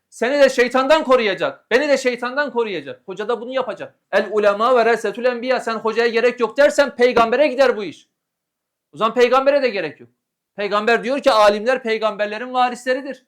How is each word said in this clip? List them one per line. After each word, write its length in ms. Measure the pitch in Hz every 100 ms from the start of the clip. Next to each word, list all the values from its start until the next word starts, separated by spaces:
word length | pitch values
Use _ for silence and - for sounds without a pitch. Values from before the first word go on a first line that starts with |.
| _
Seni 300 | - 233 285
de 100 | 269
şeytandan 540 | 262 247 254 269 311
koruyacak. 680 | 262 254 220 180 147 - -
Beni 180 | 233 294
de 80 | 269
şeytandan 540 | 262 247 247 262 285
koruyacak. 500 | 240 220 175 139 - -
Hoca 220 | 185 208
da 140 | 233
bunu 120 | 240
yapacak. 460 | 262 233 190 139 _ _
El 160 | 196 214
ulema 440 | 208 208 202 233 254
ve 100 | 226
resetül 400 | 226 214 214 247
enbiya. 340 | 240 254 247
Sen 160 | 233 220
hocaya 320 | 226 220 233
gerek 320 | 226 240 247
yok 180 | 220 -
dersen 380 | 294 294 277 -
peygambere 520 | 247 233 226 247 302
gider 300 | 254 269 214
bu 60 |
iş. 260 | 190 - _ _ _ _ _ _ _ _ _
O 40 | 143
zaman 160 | 220
peygambere 500 | 233 240 262 269 285
de 60 | 254
gerek 300 | 196 160 -
yok. 100 | 120 _ _ _ _ -
Peygamber 480 | 208 208 214 226
diyor 160 | 202 277
ki 120 | 269
alimler 520 | 220 208 208 220 254
peygamberlerin 680 | 240 220 214 202 208 208 254
varisleridir. 720 | 254 247 240 262 262 277 254